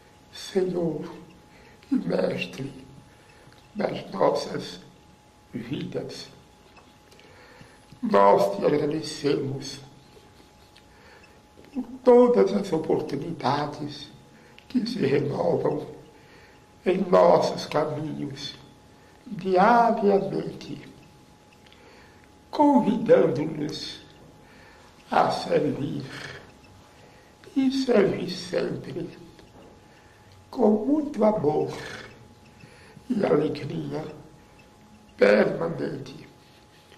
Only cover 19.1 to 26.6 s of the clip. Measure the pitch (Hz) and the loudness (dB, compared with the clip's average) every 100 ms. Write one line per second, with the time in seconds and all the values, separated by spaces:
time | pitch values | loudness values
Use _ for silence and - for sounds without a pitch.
19.1 | - - 160 190 180 208 240 226 202 196 | -20 -14 -8 0 4 6 6 4 2 2
20.1 | 196 - 160 160 - - - - - - | 2 0 -4 -8 -10 -14 -14 -16 -20 -20
21.1 | - - _ _ _ - - - - - | -20 -20 _ _ _ -20 -20 -20 -20 -20
22.1 | - - - - - - 247 196 - - | -20 -20 -20 -8 2 6 6 4 2 6
23.1 | 175 165 - 160 151 151 - - - - | 6 6 0 -4 -4 -6 -8 -12 -14 -20
24.1 | - - - - - - - - - - | -20 -20 -20 -20 -20 -20 -20 -20 -20 -2
25.1 | - - - 185 170 147 127 151 147 - | 2 2 0 0 0 0 -2 -6 -8 -10
26.1 | - - - - - | -14 -14 -16 -20 -20